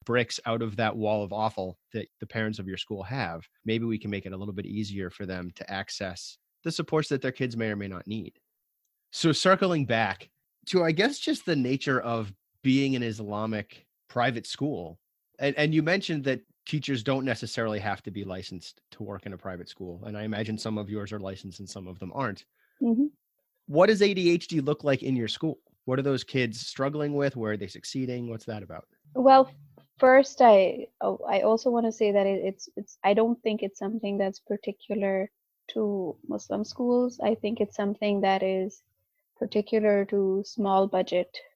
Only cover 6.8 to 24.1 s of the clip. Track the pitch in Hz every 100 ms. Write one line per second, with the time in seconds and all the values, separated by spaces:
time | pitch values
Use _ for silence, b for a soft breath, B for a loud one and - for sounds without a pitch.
6.8 | 156 156 151 139 131 - 131 113 110 101
7.8 | 98 90 98 110 90 - _ _ _ _
8.8 | _ _ _ - 165 147 185 185 190 165
9.8 | 123 113 104 92 - _ _ _ - 185
10.8 | 165 160 233 285 - - - 151 127 135
11.8 | 143 127 120 117 104 - _ _ 135 131
12.8 | 135 127 120 110 104 104 110 107 101 -
13.8 | _ _ _ 123 123 117 - - 143 110
14.8 | 85 85 _ _ _ - 139 143 151 156
15.8 | 156 196 - 156 135 127 - _ - 151
16.8 | 139 127 107 135 131 117 120 - 113 107
17.8 | 104 95 - 101 95 92 - 92 - -
18.8 | _ - 101 98 101 92 98 87 87 -
19.8 | 90 85 107 104 107 107 110 107 113 107
20.8 | 101 107 101 104 95 95 98 90 95 101
21.8 | 92 90 92 131 123 98 - _ _ _
22.8 | 233 226 294 - _ _ _ _ - 147
23.8 | 196 208 202